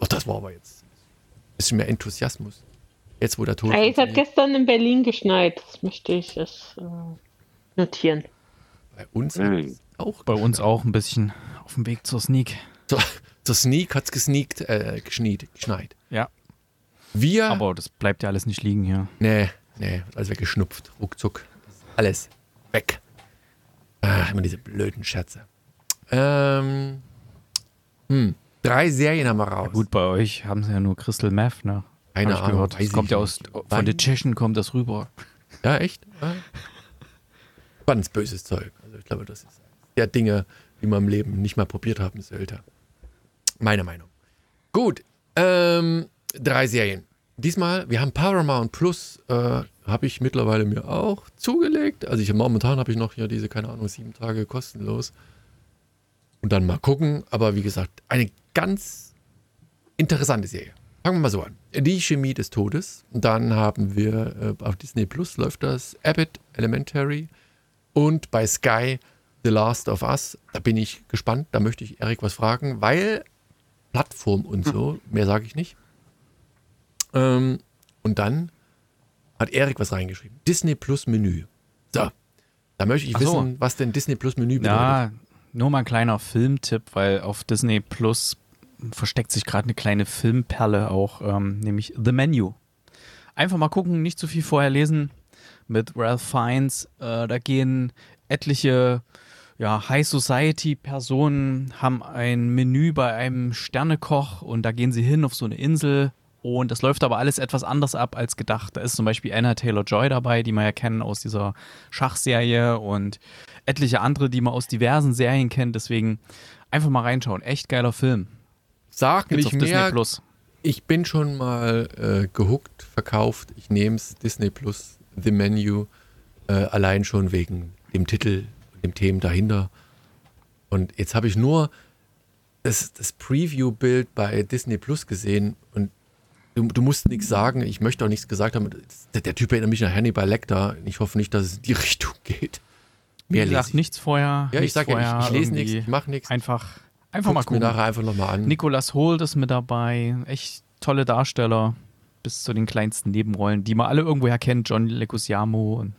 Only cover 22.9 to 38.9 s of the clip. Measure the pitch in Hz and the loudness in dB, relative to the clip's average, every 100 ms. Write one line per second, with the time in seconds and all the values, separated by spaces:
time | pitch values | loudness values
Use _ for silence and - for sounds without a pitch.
22.9 | - _ - - _ _ _ _ _ _ | -8 _ -20 -20 _ _ _ _ _ _
23.9 | - 101 98 87 98 92 87 - 101 101 | -2 2 2 2 0 -2 -4 -10 -4 -4
24.9 | - - 92 - - - _ _ _ - | -4 -8 -6 -8 -14 -20 _ _ _ -12
25.9 | - - 127 139 143 139 135 135 139 139 | -10 -2 0 2 2 2 2 0 -2 -6
26.9 | 135 131 - - - _ - _ _ _ | -10 -18 -20 -20 -20 _ -12 _ _ _
27.9 | _ - 139 107 - _ _ 123 123 170 | _ 0 2 2 -2 _ _ 0 4 2
28.9 | 131 147 160 127 107 101 98 95 107 104 | 4 2 2 2 0 0 -2 -2 -2 0
29.9 | 101 92 92 110 - 104 101 104 101 98 | 2 2 2 0 -2 -6 -4 0 0 0
30.9 | 92 - 104 107 98 120 - 107 101 - | 0 -4 -2 0 2 0 -2 -4 -4 -8
31.9 | _ _ - 107 95 98 98 95 - 104 | _ _ 0 0 2 2 2 0 0 0
32.9 | 101 101 101 101 - - - - 107 104 | 0 2 2 0 -6 -12 -12 -2 0 2
33.9 | 165 131 131 135 113 113 110 101 127 117 | 2 2 2 0 0 2 0 0 -2 -2
34.9 | 107 - - - _ _ - 123 147 180 | -4 -8 -16 -20 _ _ -4 0 2 0
35.9 | - - 170 151 180 - - - - - | -6 -20 -10 -8 -8 -12 -18 -18 -20 -20
36.9 | - - _ _ _ _ _ _ _ - | -20 -20 _ _ _ _ _ _ _ 0
37.9 | 120 92 107 127 98 - 95 98 _ 107 | 0 0 -4 -4 -8 -6 -8 -8 _ -20